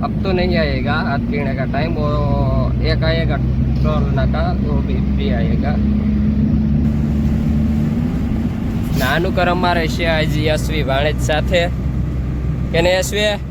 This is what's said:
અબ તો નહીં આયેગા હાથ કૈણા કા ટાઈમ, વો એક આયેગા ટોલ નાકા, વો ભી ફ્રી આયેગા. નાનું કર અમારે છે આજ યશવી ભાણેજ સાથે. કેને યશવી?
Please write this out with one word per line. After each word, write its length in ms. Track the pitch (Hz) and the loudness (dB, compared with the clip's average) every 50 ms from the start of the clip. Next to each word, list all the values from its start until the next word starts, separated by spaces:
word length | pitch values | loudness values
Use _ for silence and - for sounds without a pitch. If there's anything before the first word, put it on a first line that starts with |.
| - | -4
અબ 80 | - - - - | -4 -4 -2 -2
તો 60 | 196 190 180 | 0 0 2
નહીં 200 | 180 180 170 165 | 2 2 2 0
આયેગા 420 | 160 147 135 131 117 143 147 156 165 | 0 0 0 -2 0 0 -2 -2 0
હાથ 220 | 165 139 139 - - | -2 -2 -2 -2 -2
કૈણા 280 | - 147 - - - - | -2 -2 -2 -2 -2 -2
કા 100 | 165 151 | -2 -2
ટાઈમ, 260 | 139 143 151 160 160 | -2 -2 -2 -2 -2
વો 120 | 156 156 147 147 147 143 143 - - - - - - - - - - - - | -2 -2 0 0 0 0 0 2 2 2 2 2 2 0 0 0 0 0 0
એક 100 | 160 - 160 | 0 2 2
આયેગા 360 | 160 165 165 160 156 151 - - - - - - - - | 2 2 2 0 0 0 0 0 0 0 0 0 0 0
ટોલ 300 | - - 156 156 151 - - - 139 | 0 2 2 2 2 0 0 0 2
નાકા, 320 | 135 131 - 151 165 - - - - | 2 2 2 0 0 0 0 0 0
વો 100 | - - - - - | 0 0 0 0 0
ભી 140 | 67 67 - | 0 0 0
ફ્રી 240 | - - - - - | 0 0 0 0 0
આયેગા. 460 | - - - - - - - - - - - - - - - - - - - - - - - - - 71 71 - 71 73 - 73 - 73 71 73 73 73 73 71 - - - 73 73 73 - - - - - - - - - - - - - - - - - - - - - - - - - - - - | 0 0 0 2 2 0 0 0 0 2 2 2 2 2 2 2 0 2 2 2 2 2 2 2 2 2 2 2 2 2 2 2 0 0 0 0 0 0 0 0 0 0 0 2 2 2 2 2 2 2 0 0 0 0 0 0 0 -2 -2 -2 -2 -2 -2 -2 -2 -2 -4 -4 -2 -2 -4 -2 -2 0
નાનું 360 | 131 127 139 160 175 190 185 185 | 0 0 0 0 0 0 0 0
કર 120 | 180 175 180 | 0 0 0
અમારે 320 | 175 180 180 175 170 165 156 | 0 0 0 0 0 0 -2
છે 180 | - - 170 165 | -2 0 0 0
આજ 260 | 160 156 156 156 147 151 156 156 | 2 0 0 0 0 0 0 0
યશવી 360 | 151 156 147 - 156 156 143 131 | 0 0 -2 -2 -2 -2 0 0
ભાણેજ 300 | 135 135 143 151 151 - - - | 0 0 0 0 0 0 0 0
સાથે. 340 | 156 151 135 - - 175 170 180 180 - - - - - - - - - - - - - - - - - - - | 0 0 0 0 2 2 0 0 -2 -2 -4 -4 -2 -2 -2 -2 -2 -4 -4 -4 -4 -4 -4 -4 -4 -4 -4 -2
કેને 200 | - 165 165 180 | 0 0 2 2
યશવી? 400 | 180 185 185 - 202 202 208 214 208 202 - - | 2 0 -2 -2 -2 -2 0 0 -2 -2 -6 -10